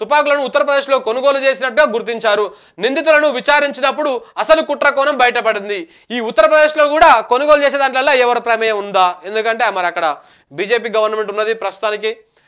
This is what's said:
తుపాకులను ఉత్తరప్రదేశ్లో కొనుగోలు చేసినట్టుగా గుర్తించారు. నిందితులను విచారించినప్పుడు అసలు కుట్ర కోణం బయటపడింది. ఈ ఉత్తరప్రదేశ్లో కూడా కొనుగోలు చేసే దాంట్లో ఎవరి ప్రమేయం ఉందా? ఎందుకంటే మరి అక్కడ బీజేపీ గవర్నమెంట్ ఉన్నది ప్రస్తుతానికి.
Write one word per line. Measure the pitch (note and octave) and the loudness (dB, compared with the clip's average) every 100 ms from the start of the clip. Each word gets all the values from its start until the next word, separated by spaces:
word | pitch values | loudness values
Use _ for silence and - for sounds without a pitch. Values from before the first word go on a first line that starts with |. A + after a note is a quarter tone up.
తుపాకులను | G#3+ D4 D4 C#4+ | 0 0 2 0
ఉత్తరప్రదేశ్లో | C4 C#4+ C#4+ C#4 C4+ C4+ | 0 0 0 0 0 -2
కొనుగోలు | A3 A#3+ C4+ C#4 | -2 0 0 2
చేసినట్టుగా | C4+ C4 C4 A#3+ D4 | 0 -2 -2 2 2
గుర్తించారు. | A3 G#3+ A3+ A3+ G#3 G3+ - - - | 0 -6 -4 0 0 -2 -8 -20 -6
నిందితులను | A3 C#4 D#4 D4+ D4+ | -4 -2 2 4 2
విచారించినప్పుడు | B3+ - D4 C#4+ B3+ C4+ C4 D4 B3 - - | 0 0 2 0 -2 -2 -2 -4 -4 -8 -8
అసలు | G#3+ D#4+ | 2 2
కుట్ర | D#4 C#4+ C#4+ | 2 0 0
కోణం | C4+ C#4 C#4 | 2 -2 2
బయటపడింది. | B3 A#3+ A3+ G#3 G3+ G3+ E3 _ _ | 2 2 -2 -4 -4 -8 -10 _ _
ఈ | A#3+ | -6
ఉత్తరప్రదేశ్లో | A3+ A#3 D#4 D#4 D4+ D4+ D4 | -2 2 4 4 2 2 0
కూడా | D4+ E4 A#3+ | 4 6 4
కొనుగోలు | A3 B3 D4 D4 | 2 0 2 2
చేసే | C#4+ C#4 | 2 0
దాంట్లో | C4+ B3+ C#4 | -2 0 0
ఎవరి | C4+ A#3+ A#3+ | 2 2 0
ప్రమేయం | A#3 A3+ A3+ G#3 | 0 0 0 -2
ఉందా? | G3+ F#3+ F3+ F3+ | -2 0 0 0
ఎందుకంటే | F3 A3 A3 A3+ A#3 | -8 -4 -4 -2 -2
మరి | F#3+ F3 | 0 -4
అక్కడ | E3+ E3 C#3+ - _ _ | -2 -4 -4 -12 _ _
బీజేపీ | D3+ G3+ A#3 A3+ | -10 -2 -2 -2
గవర్నమెంట్ | G#3+ G#3+ A3 G#3 | -2 -2 -2 -6
ఉన్నది | G3+ G#3+ | -4 -4
ప్రస్తుతానికి. | A3 G3 F3+ G#3+ G#3 G#3+ A3+ _ _ | -4 -6 -6 -6 -4 -6 -8 _ _